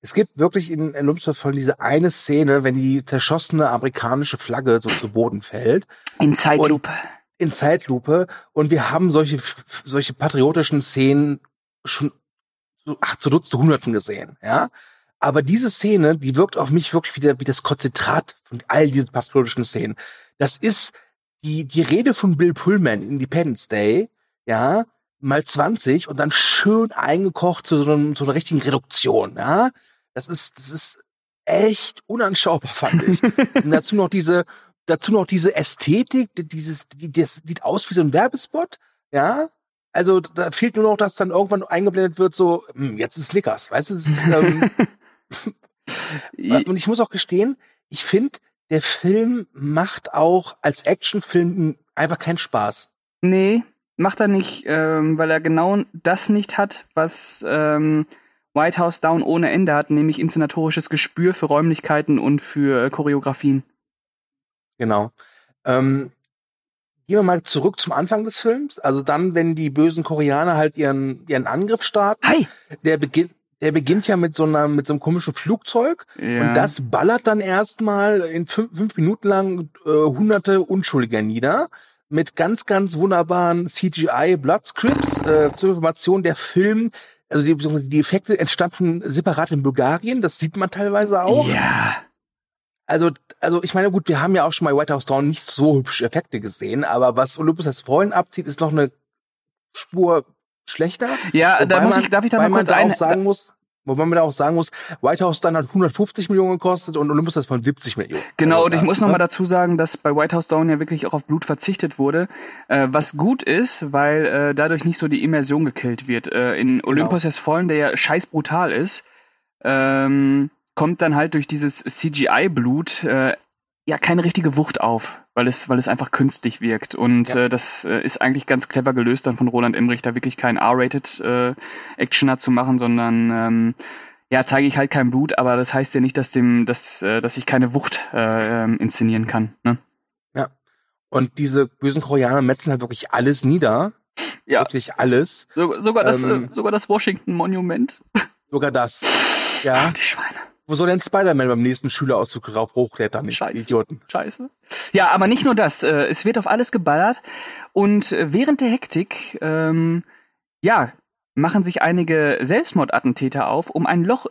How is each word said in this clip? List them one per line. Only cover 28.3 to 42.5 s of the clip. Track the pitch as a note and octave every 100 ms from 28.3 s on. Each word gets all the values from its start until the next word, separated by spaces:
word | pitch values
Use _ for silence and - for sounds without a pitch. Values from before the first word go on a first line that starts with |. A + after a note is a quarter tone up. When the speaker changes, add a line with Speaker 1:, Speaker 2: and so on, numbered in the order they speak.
Speaker 1:
richtigen | C#3 - D#3
Reduktion, | C#3+ C3+ _ - - - - -
ja. | B2+ E3+ B3+ - _ _ _
Das | - -
ist, | E3 - -
das | C3
ist | D#3 - - _ _ _ _
echt | - G3+ G#3+ G#3+ - - _
unanschaubar, | A3+ G#3 F#3+ F#3+ D#3+ -
fand | - C3+ E3+
ich. | - F3+
Speaker 2:
<laughs> | A#3+ - C4 C#4
Speaker 1:
Und | D3
dazu | D#3 -
noch | G#3 F3+
diese | G3 D#3+ F3+ F3 - _ _ -
dazu | - -
noch | G#3+ F3+
diese | F#3 F3
Ästhetik, | - D3 - - F#3 B3+ C4 A#3+ -
die, |
dieses, | D#3+ D#3 D#3 D3+ -
die, | C#3 E3
das | D3 D#3 -
sieht | D#3 E3+
aus | - F#3 -
wie |
so | F3+
ein | D#3
Werbespot, | C#3+ A#3+ C4 - D4+ F4 - _ _ _
ja. | C#3+ D3 C4 D#4+ _ _ _ _
Also | - F3 F#3+
da | E3 F3 E3+
fehlt | - A#3 G#3+
nur |
noch, | G#3+ G#3
dass | G#3 -
dann | F#3
irgendwann | F3+ G3 G3+
eingeblendet | F#3+ F3 G3+ F#3 F#3+ D#3+
wird, | F#3
so, | - F3+